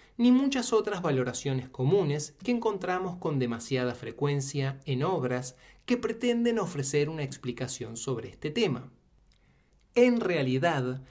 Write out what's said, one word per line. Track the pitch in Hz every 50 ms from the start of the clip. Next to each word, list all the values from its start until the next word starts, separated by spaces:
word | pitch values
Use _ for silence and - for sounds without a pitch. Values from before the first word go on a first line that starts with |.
| - - _
ni | - 240 247 247
muchas | 262 277 277 277 262 233 - -
otras | 220 220 214 202 180
valoraciones | 180 165 139 131 127 127 120 - - 139 135 131 127 -
comunes | - - 131 139 180 202 185 147 143 151 147 - - - -
que | -
encontramos | 247 233 247 - 202 190 180 185 180 180 185 185 175
con | - - 165 151 135
demasiada | 123 117 117 113 - - 135 127 127 123 120
frecuencia | - - 113 113 - 143 143 143 143 135 139 - 143 135 135 135 135 -
en | - 135 123 143
obras | 175 190 160 127 123 127 123 131 131 - - - - - - -
que | - 247
pretenden | 240 254 220 226 226 - 240 240 233 233 233 226 226
ofrecer | 196 180 - 143 135 - - 147 147 147
una | 160 160 147
explicación | 135 - - - 123 120 117 127 120 - - 117 107 113
sobre | 113 - - 131 110 110 98
este | - - - 151
tema. | 147 - 226 190 127 120 - - - _ _ _ _ _ _ _ _ _ _ _ _ _ _ _ _ _ _ _ -
En | 240 247 254 240 233
realidad, | 233 185 175 156 135 131 127 131 131 170 160 139 123 127 127 131 - -